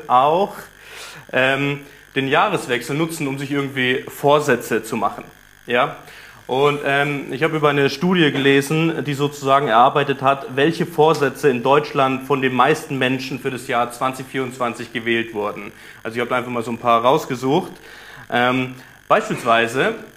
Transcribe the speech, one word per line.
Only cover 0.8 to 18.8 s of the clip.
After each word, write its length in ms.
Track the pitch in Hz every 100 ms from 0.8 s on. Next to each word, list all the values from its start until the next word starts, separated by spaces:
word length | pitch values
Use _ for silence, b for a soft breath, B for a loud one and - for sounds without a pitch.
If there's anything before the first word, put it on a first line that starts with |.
| B B B B B
ähm, 500 | 127 131 139 143 143 - B B 135
den 120 | 135
Jahreswechsel 680 | 151 208 175 - 123 123 143
nutzen, 300 | 165 165 139
um 100 | 139
sich 140 | 135
irgendwie 520 | 143 139 127 127 127 -
Vorsätze 760 | - 143 151 147 120 - 113
zu 160 | - 117
machen. 260 | 101 - - - - - -
Ja? 300 | 120 147 - B B B B B
Und, 320 | 127 143 143 139
ähm, 480 | 139 143 143 131
ich 100 | 131
habe 140 | 160 156
über 100 | 143
eine 220 | 143 139
Studie 420 | - 180 185 147
gelesen, 720 | 135 139 139 139 160 160 -
die 120 | 147 135
sozusagen 520 | 143 - 135 139 143
erarbeitet 540 | 110 131 143 139 131
hat, 340 | 135 135 - 131
welche 300 | 151 165 165
Vorsätze 640 | - 156 156 135 - 147
in 120 | 123
Deutschland 640 | 127 147 151 143 131 131
von 180 | - 139
den 140 | 131 127
meisten 420 | 135 156 - 135
Menschen 420 | 127 131 - 135
für 120 | 135
das 160 | 123 -
Jahr 240 | 120 120
zwanzig 360 | - 131 127 131
vierundzwanzig 640 | 135 127 127 120 113 117
gewählt 400 | 123 113 117 117
wurden. 400 | 107 104 101 101 - B B
Also 120 | 110 117
ich 60 |
habe 120 | 117
einfach 160 | 127 123
mal 140 | 120
so 80 | 117
ein 60 | 113
paar 240 | 120 117
rausgesucht. 720 | 120 156 151 123 131 160 180 - B B B B B
Ähm, 440 | 123 123 127 127 -